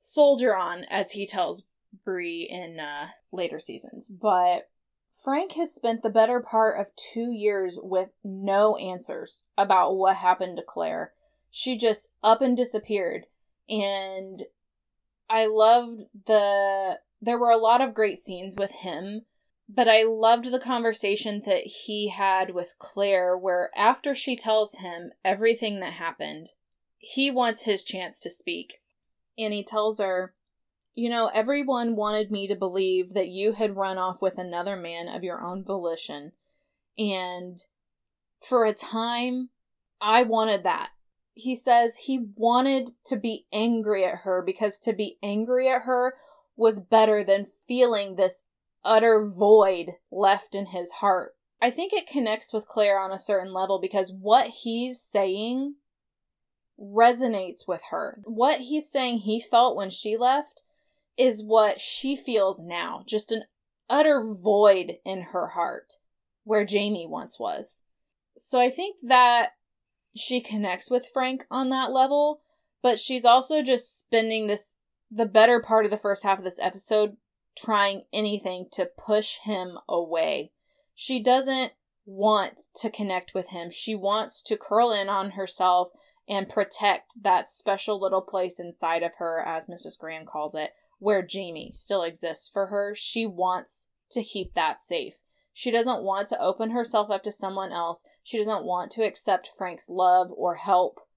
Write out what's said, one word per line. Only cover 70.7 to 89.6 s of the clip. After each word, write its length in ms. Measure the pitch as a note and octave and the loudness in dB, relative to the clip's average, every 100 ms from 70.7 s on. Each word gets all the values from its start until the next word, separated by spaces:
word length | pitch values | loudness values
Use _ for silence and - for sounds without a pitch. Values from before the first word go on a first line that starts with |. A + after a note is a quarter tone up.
| F3+ - | -4 -2
with 160 | B3 B3 | -4 -2
Frank 380 | - B3+ C4 - | -4 -2 -4 -6
on 200 | B3+ C4 | -4 -2
that 220 | C4 C4 | -2 0
level, 500 | C4 C4 C#4+ D4 D4+ _ _ _ _ | 2 2 4 2 0 _ _ _ _
but 180 | B3+ A3+ | 0 0
she's 260 | - B3+ A#3 | -2 2 6
also 360 | B3 B3+ D#4 | 6 4 -2
just 360 | C4 B3 - - | 2 0 -2 -12
spending 500 | - A3+ A3 A3 G#3+ | 0 0 2 -2 -2
this, 280 | G#3 - - _ _ _ | -4 -6 -20 _ _ _
the 160 | G#3+ A3 | -4 2
better 360 | G#3 A3+ A#3+ | 6 8 6
part 240 | A#3 A3 G#3+ | 4 2 2
of 60 | |
the 60 | G#3 | 0
first 260 | G3+ G3 | -2 -2
half 140 | G3+ G3 | 0 -2
of 60 | |
this 160 | F#3 F3+ | -2 -6
episode 580 | F3+ F#3+ - G#3+ G#3+ G#3 _ _ _ - | -6 -6 -2 0 0 -2 _ _ _ -14
trying 460 | - G#3+ G3+ G3 - | -2 0 0 -2 -8
anything 560 | G#3 G#3+ G#3 F#3+ F3+ F3+ | -4 -2 -4 -6 -10 -12
to 160 | - F3 | -6 -6
push 520 | - - G#3+ G#3+ - | -6 0 0 0 -8
him 400 | G#3 G3+ F3+ F3 - | -6 -6 -6 -12 -4
away. 640 | E3+ E3 E3 D#3+ C#3+ D#3 _ _ _ _ | -4 -2 -2 0 -2 -6 _ _ _ _
She 300 | _ - C4 | _ -6 -2
doesn't 480 | A3+ B3+ C4 C4 C4 _ _ _ - | 2 2 2 -2 -4 _ _ _ -20
want 580 | F#3+ G#3+ G#3+ F#3+ - - - | -2 2 2 0 -8 -18 -8
to 140 | A3 | -8
connect 440 | - G3+ F#3 F3+ | -6 -6 -6 -6
with 140 | G3 F3+ | -8 -8
him. 220 | F3+ E3+ | -12 -12
She 260 | E3 - G#3+ | -12 -8 -4
wants 480 | F#3+ G#3+ A3 - | -2 -2 -4 -10
to 140 | - G#3+ | -6 -6
curl 340 | - G#3 A#3+ | 0 2 2
in 160 | G#3 G3 | 2 -2
on 240 | G3+ G3 | -2 -4
herself 640 | F#3+ F#3+ - F#3 F3+ F3+ _ _ _ _ | -6 -10 0 4 4 2 _ _ _ _
and 220 | G3 G3 | -6 -4
protect 720 | - G3 - G#3 F#3 _ A#3+ | -2 -2 0 0 0 _ -4
that 260 | G3+ F3+ - | 2 2 0
special 500 | - - G3 - G3+ | -8 -4 -4 -2 -2
little 220 | F#3+ F#3+ | 0 -2
place 380 | F#3 F#3+ F#3 F3+ | -2 -4 -4 -6
inside 440 | F3 - E3 E3+ | -16 -6 -4 -2
of 120 | E3+ - | -4 -6
her, 240 | E3+ E3 - | -6 -4 -4
as 240 | D#3+ | -8